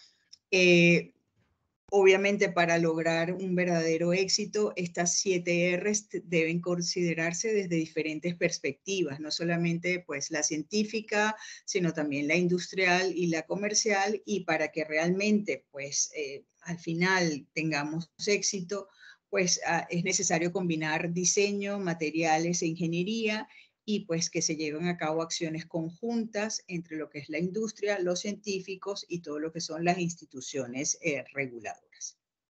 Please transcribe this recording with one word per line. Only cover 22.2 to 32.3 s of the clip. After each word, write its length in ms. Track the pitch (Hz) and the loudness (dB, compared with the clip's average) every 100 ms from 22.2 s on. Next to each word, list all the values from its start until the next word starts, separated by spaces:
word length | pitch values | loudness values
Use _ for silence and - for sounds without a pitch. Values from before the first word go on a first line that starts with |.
| 160 156 170 175 | 2 2 2 0
e 60 | 165 | -2
ingeniería, 800 | 165 165 170 180 226 214 214 277 - - _ - | -2 -2 0 -2 -2 -2 -2 -6 -16 -20 _ -4
y, 160 | 202 - | -4 -2
pues, 240 | 165 170 | -2 -2
que 120 | 165 | -2
se 140 | 156 156 | -2 -2
lleven 300 | 156 151 175 | -4 -2 -2
a 100 | 175 | -2
cabo 260 | 156 160 | -2 -2
acciones 420 | 165 - 165 160 - | -2 -4 -4 -4 -6
conjuntas 960 | 170 165 170 233 233 226 208 214 - - | -6 -6 -6 -4 -4 -4 -4 -4 -6 -8
entre 300 | 175 165 156 | -8 -6 -8
lo 120 | 147 | -8
que 100 | 147 | -10
es 100 | 143 | -8
la 100 | 156 | -4
industria, 580 | 180 196 220 - 202 202 | -4 -2 -6 -4 -2 0
los 220 | 180 180 | 0 -2
científicos 840 | 208 202 214 190 185 190 196 202 - | -4 -6 -6 -6 -6 -10 -8 -8 -8
y 120 | 170 | -8
todo 180 | 160 147 | -6 -6
lo 120 | 160 | -6
que 100 | 165 | -8
son 220 | - 160 | -8 -2
las 140 | 170 175 | 0 2
instituciones, 1000 | 170 170 - 135 - 143 120 127 151 - | 0 -6 -12 -12 -8 -6 -6 -4 -4 -2
eh, 220 | 170 139 123 | -2 -4 -6
reguladoras. 840 | 139 135 117 104 - _ _ - - _ | -6 -6 -8 -12 -14 _ _ -18 -18 _